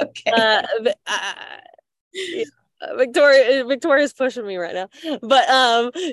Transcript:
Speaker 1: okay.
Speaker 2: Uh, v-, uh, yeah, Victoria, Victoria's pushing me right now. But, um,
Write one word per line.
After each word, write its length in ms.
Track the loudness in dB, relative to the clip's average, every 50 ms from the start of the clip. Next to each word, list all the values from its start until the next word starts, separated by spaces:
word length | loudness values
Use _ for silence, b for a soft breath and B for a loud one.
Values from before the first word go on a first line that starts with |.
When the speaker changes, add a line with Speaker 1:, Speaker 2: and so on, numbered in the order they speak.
Speaker 1:
okay. 280 | -4 -6 -8 -8 -4 0
Speaker 2:
Uh, 320 | 0 2 2 2 2 0 0 -2 -4 -4
v-, 100 | -2 -4 -4 -4 _
uh, 280 | -8 -8 -6 -8 -10 -12 -14 -16 -20 -20 -20 -20 -20 _ _ _ _ _ _ _ _ -14
yeah, 300 | -12 -10 -8 -8 -8 -8 -10 _ _ _ _ _ _ -14 -8 -4
Victoria, 680 | -2 -2 0 2 4 4 6 6 6 6 4 2 0 0
Victoria's 480 | -2 -4 -4 0 2 2 2 2 0
pushing 340 | -2 -4 -4 -4 -4 -6 -10
me 100 | -8 -8
right 180 | -8 -8 -8 -8
now. 140 | -8 -10 B B -12 -10 -8 -8 -8
But, 280 | -2 2 2 4 4 4
um, 400 | 4 4 4 4 2 2 0 -2 B -6 -6 -6